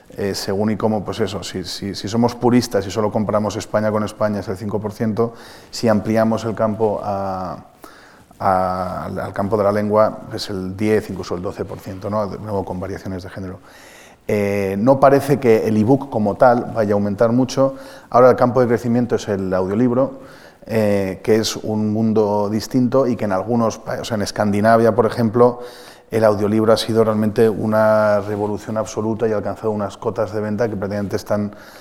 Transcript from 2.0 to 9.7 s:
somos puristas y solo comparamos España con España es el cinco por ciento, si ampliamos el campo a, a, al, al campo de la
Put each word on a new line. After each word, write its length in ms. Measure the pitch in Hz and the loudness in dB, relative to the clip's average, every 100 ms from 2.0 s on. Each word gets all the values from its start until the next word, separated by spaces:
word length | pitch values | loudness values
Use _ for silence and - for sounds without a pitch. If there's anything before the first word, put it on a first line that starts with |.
| 101 | -4
somos 260 | 113 117 - | 0 0 2
puristas 500 | 120 123 117 101 92 | 4 4 2 -2 -2
y 60 | |
solo 180 | 110 104 | -2 -2
comparamos 460 | 113 101 104 104 104 | 0 0 0 -2 -6
España 340 | - 107 107 | -4 -2 0
con 120 | 107 | -2
España 380 | 104 - 107 104 | -4 -2 -4 -4
es 60 | 110 | -6
el 80 | 95 | -8
cinco 220 | 104 104 | -6 -6
por 120 | 107 | -6
ciento, 420 | - 113 107 117 - - - - | -4 -2 0 -2 -4 -20 -20 -16
si 180 | - 117 | -2 0
ampliamos 560 | 104 101 110 113 110 | 0 0 0 0 -2
el 100 | 117 | -4
campo 460 | 104 110 104 110 98 | -2 -2 0 -2 -2
a, 560 | 101 98 98 92 92 - - _ - - - - - - | -4 -6 -6 -6 -8 -12 -16 _ -20 -20 -20 -20 -20 -4
a, 680 | 104 92 92 92 90 87 - | 2 2 2 -2 -4 -6 -8
al, 120 | 95 | -8
al 160 | 98 | -6
campo 220 | 95 101 110 | -4 0 2
de 80 | |
la 80 | 98 | 2